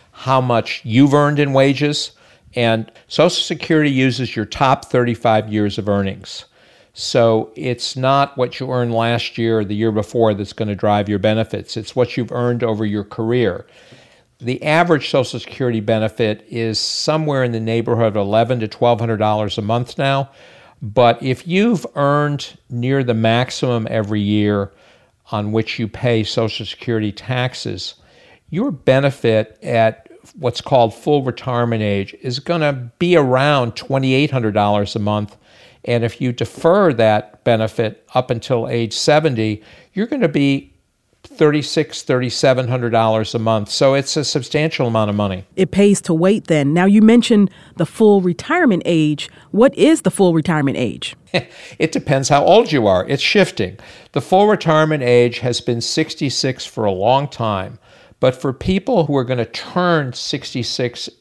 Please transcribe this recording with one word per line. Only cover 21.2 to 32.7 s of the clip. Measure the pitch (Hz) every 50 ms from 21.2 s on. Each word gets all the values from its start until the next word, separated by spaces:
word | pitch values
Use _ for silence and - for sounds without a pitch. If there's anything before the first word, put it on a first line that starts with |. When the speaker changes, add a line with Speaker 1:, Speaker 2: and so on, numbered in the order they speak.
Speaker 1:
if | - 131 123 - -
you've | 170 170 190 214 240 226 156 - - -
earned | 147 143 143 143 147 147 147 143 135 - - - _ _
near | - 127 120 120 127 135 139 131
the | 120 113
maximum | 110 113 113 113 117 127 - - - - 127 120 117 110
every | - - 113 104 101 110 107
year | 101 101 104 104 104 104 104 101 98 - _ _ _ _ _ _ _ _ _ _ _ -
on | - 107 104 104
which | 107 113 107 - -
you | - 113
pay | 104 - - - 123 120 110 107
Social | - - 120 113 107 - - 110
Security | - - - - 127 117 110 107 104
taxes, | 98 - - - 127 123 123 127 - - - 110 98 95 - - - _ _ _ _ _ _ - - _ _ _
your | - 175 247 285
benefit | 170 131 - 135 131 135 139 139 135 - - 117 113 107 107 - - _
at | - - 120 113 113 110 110 - - - - - _ - - 208
what's | 143 120 - -
called | - - 139 127 117 110 -
full | - - 151 147 143
retirement | 131 127 120 - - 131 123 120 120 120 117 110 107
age | 104 101 98 98 - - -
is | - 131 120 123
gonna | - - 170 170 151 147